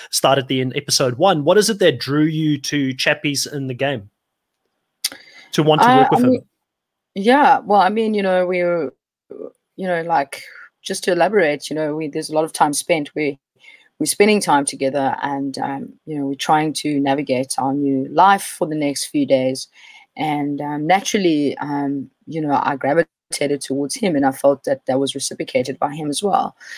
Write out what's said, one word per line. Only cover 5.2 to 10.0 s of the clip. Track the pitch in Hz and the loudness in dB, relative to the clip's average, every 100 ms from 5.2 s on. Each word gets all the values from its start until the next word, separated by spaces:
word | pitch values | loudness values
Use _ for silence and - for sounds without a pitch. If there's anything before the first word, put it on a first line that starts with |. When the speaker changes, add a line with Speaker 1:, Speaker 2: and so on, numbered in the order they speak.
| - - - | -20 -20 -8
Speaker 1:
to | - | 0
want | 147 156 | 4 6
to | 240 | 8
Speaker 2:
Uh, | 254 | 8
Speaker 1:
work | - | 6
with | - | 4
Speaker 2:
I | |
Speaker 1:
him? | 247 | 4
Speaker 2:
mean, | 254 - _ _ _ _ _ _ | 2 -2 _ _ _ _ _ _
yeah, | 190 202 269 247 170 | -2 4 6 6 4
well, | - 202 | 4 4
I | 180 | 4
mean, | 214 220 | 2 0
you | 214 | 0
know, | 196 185 180 | 2 2 2
we | 180 | 0
were, | 175 175 143 - _ _ - - - _ _ - | 0 0 -2 -8 _ _ -20 -16 -16 _ _ -8
you | 185 | -4
know, | 175 | -4